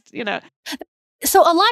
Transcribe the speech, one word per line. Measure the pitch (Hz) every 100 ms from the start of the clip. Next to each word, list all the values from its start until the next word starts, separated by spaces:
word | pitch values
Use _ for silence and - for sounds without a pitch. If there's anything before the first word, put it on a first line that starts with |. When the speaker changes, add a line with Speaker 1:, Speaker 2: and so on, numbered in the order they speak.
| -
Speaker 1:
you | - 208
know. | 180 - _ - 269 - _ _ _
Speaker 2:
So | - 381
a | 339 339
lot | 427